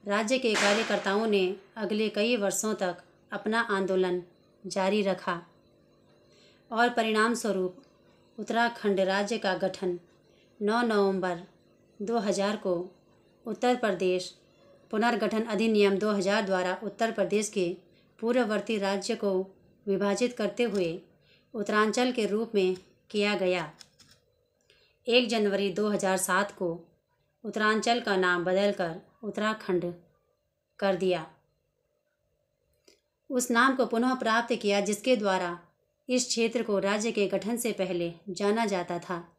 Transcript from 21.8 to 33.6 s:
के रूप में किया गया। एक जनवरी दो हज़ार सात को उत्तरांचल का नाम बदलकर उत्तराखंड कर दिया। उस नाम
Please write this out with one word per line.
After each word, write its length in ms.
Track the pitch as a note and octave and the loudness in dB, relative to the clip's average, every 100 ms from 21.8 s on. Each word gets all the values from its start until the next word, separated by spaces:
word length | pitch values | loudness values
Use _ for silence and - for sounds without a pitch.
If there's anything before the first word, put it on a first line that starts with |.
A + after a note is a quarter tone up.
| G#3+ G#3 B3 | 2 2 0
के 140 | B3 G#3 | 0 0
रूप 260 | G#3 A3+ G#3 | -2 0 2
में 220 | F#3 F#3 - _ _ | 2 0 -8 _ _
किया 240 | G#3 G3+ G3+ | -2 0 2
गया। 380 | F#3 F3+ D#3 - - _ - _ _ _ _ _ _ _ _ _ - | 0 0 -4 -12 -20 _ -20 _ _ _ _ _ _ _ _ _ 2
एक 220 | A#3+ A#3+ | 2 4
जनवरी 440 | A3+ G#3 G3 G3 | 0 0 0 -2
दो 160 | E3+ G#3+ | 0 -2
हज़ार 280 | G3+ F#3+ F#3+ | 0 0 0
सात 340 | F#3 F#3 G3+ | 2 0 0
को 340 | - F3+ E3 - _ _ _ _ _ | -4 -6 -6 -12 _ _ _ _ _
उत्तरांचल 560 | A3 G#3+ G#3+ G#3+ G3 A#3+ | -8 -2 0 2 2 0
का 160 | A3 G3 | 0 2
नाम 300 | F3+ F3 F3 | 2 2 0
बदलकर 560 | F#3 G3+ G3 F3 E3 - _ | 2 2 0 -4 -6 -14 _
उत्तराखंड 680 | G#3+ G3+ G#3+ A3 - F3+ F3 F3 _ _ _ _ _ _ _ _ | -10 -4 -4 -4 -2 -2 -2 -10 _ _ _ _ _ _ _ _
कर 160 | G3 F#3 | -2 0
दिया। 360 | F#3 E3+ D3+ - _ _ _ _ _ _ _ _ _ _ _ _ _ _ _ _ _ _ _ | 0 0 -4 -18 _ _ _ _ _ _ _ _ _ _ _ _ _ _ _ _ _ _ _
उस 220 | C4 B3 | -2 2
नाम 240 | A#3 | 4